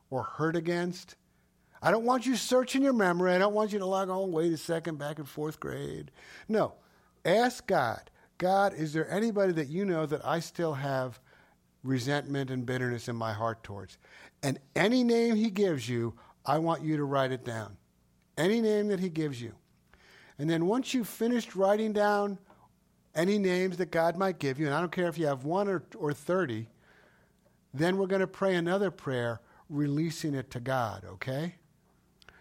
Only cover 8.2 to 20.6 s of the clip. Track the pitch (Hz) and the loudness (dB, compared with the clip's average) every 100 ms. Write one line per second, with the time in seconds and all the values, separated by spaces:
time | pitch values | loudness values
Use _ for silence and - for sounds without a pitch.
8.2 | _ - 180 196 202 170 156 156 160 175 | _ -4 2 4 2 0 -4 -4 -2 -2
9.2 | 233 202 190 165 135 165 202 165 156 147 | 0 2 2 0 -2 -2 0 0 -2 -2
10.2 | 127 165 160 - 165 135 139 135 127 117 | -2 -2 -4 -4 -4 -2 -2 -2 -4 -8
11.2 | _ - _ _ _ _ 127 131 120 147 | _ -20 _ _ _ _ -2 -2 0 -2
12.2 | 139 139 131 131 123 127 127 120 113 117 | -2 -4 -4 -4 -2 -2 -2 -4 -6 -4
13.2 | 113 104 113 110 - 101 95 - - - | -4 -2 -2 -4 -10 -14 -16 -20 -20 -20
14.2 | - _ 139 131 - - 190 254 240 233 | -20 _ -4 -4 -4 0 2 4 4 4
15.2 | 233 214 226 190 202 143 113 120 117 - | 2 2 0 2 2 0 -2 -2 -4 -6
16.2 | - _ - 147 165 160 156 151 143 139 | -18 _ -2 0 0 -2 -2 -2 0 0
17.2 | 131 127 120 113 104 98 _ _ _ _ | 0 -2 -6 -8 -8 -14 _ _ _ _
18.2 | _ - 170 233 220 214 208 190 185 160 | _ 0 2 2 2 2 0 -2 -2 -2
19.2 | 151 123 113 - _ _ _ _ - - | -4 -4 -10 -14 _ _ _ _ -20 -20
20.2 | - - 151 165 | -18 -6 0 2